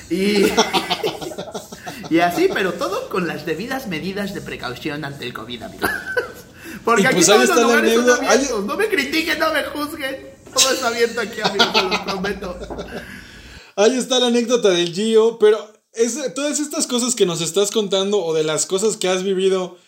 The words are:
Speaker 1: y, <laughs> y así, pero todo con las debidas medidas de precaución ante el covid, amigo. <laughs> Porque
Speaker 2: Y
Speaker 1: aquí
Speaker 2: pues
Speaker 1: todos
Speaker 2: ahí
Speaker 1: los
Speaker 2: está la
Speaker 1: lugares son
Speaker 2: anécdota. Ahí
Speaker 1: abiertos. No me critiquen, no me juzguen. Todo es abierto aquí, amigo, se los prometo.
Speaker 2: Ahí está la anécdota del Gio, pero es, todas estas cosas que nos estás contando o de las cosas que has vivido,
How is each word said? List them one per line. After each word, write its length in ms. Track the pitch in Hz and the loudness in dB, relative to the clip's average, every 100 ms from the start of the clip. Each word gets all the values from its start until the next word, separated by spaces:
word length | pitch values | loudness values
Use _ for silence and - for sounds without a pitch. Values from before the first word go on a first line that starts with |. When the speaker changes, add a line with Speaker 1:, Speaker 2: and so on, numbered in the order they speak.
| - | -6
Speaker 1:
y, 340 | 175 202 202 196 190 - 185 - - - - | 0 2 4 4 4 2 0 -2 -4 -4 -6
<laughs> 840 | - - - 196 - - - - - | -10 -10 -10 -12 -14 -16 -14 -14 0
y 100 | 165 | 2
así, 300 | 175 175 381 | 2 2 2
pero 220 | 240 190 | 2 -2
todo 340 | 175 320 453 - | -2 -4 -4 -4
con 180 | 196 165 | -4 -4
las 200 | 147 160 | -6 -6
debidas 400 | 156 247 262 226 | -6 -4 -6 -6
medidas 460 | 156 165 196 202 | -6 -6 -6 -6
de 60 | 156 | -8
precaución 640 | 135 131 127 123 156 147 | -10 -10 -10 -8 -8 -6
ante 200 | 143 139 | -8 -8
el 80 | 123 | -10
covid, 300 | 107 113 117 | -10 -10 -12
amigo. 240 | 95 - - - - - - - | -12 -4 -4 -4 -4 -6 -6 -12
<laughs> 480 | - - - 214 | -20 -20 -18 -6
Porque 180 | 226 233 | 0 4
Speaker 2:
Y 40 | 262 | 4
Speaker 1:
aquí 80 | 185 | 4
Speaker 2:
pues 100 | 170 | 6
Speaker 1:
todos 140 | 214 | 6
Speaker 2:
ahí 60 | 247 | 6
Speaker 1:
los 100 | 294 | 4
Speaker 2:
está 40 | |
la 60 | 233 | 4
Speaker 1:
lugares 260 | 233 226 | 4 4
son 60 | 226 | 4
Speaker 2:
anécdota. 260 | 247 247 254 | 4 4 4
Ahí 60 | 233 | 2
Speaker 1:
abiertos. 260 | 277 220 | 2 -2
No 120 | 202 294 | -4 -2
me 120 | 415 | 0
critiquen, 500 | 330 269 320 330 311 | 0 0 -2 -2 0
no 140 | 320 | 0
me 120 | 302 | 0
juzguen. 520 | - 294 294 320 269 269 - - - | -4 -6 -8 -6 -8 -8 -14 -20 -6
Todo 180 | 262 262 | 0 2
es 100 | 247 | 2
abierto 380 | 233 233 233 240 | -2 0 0 0
aquí, 200 | 208 220 | -6 -2
amigo, 220 | 208 202 196 | -2 2 2
se 80 | 208 | 2
los 160 | 185 185 | 0 -2
prometo. 580 | 196 190 196 190 185 180 196 - - - - - - - - - - - | -4 -6 -4 -6 -8 -10 -12 -12 -12 -12 -14 -18 -20 -20 -20 -20 -12 2
Speaker 2:
Ahí 200 | 220 254 | 2 4
está 200 | 220 254 | 0 2
la 100 | 247 | 4
anécdota 420 | 240 226 254 202 | 2 2 4 4
del 220 | 175 175 | 4 0
Gio, 460 | 165 220 220 226 226 | 0 4 6 4 6
pero 200 | 214 214 - _ _ | 4 4 -2 _ _
es, 260 | 226 240 262 254 | 0 0 0 -6
todas 240 | 269 294 277 | -2 -2 -2
estas 280 | 294 320 - | -4 -4 -2
cosas 280 | 247 247 | 0 0
que 120 | - 180 | 2 2
nos 140 | 160 | 2
estás 280 | 160 196 202 | -2 0 2
contando 480 | 220 202 196 196 208 | 0 0 0 0 0
o 100 | 165 | 0
de 100 | 160 | 0
las 220 | 156 151 - | 0 0 0
cosas 300 | 190 220 - | 0 0 0
que 120 | 185 | 0
has 140 | 185 | 0
vivido, 540 | 190 185 190 185 180 - | 0 2 2 0 -2 -10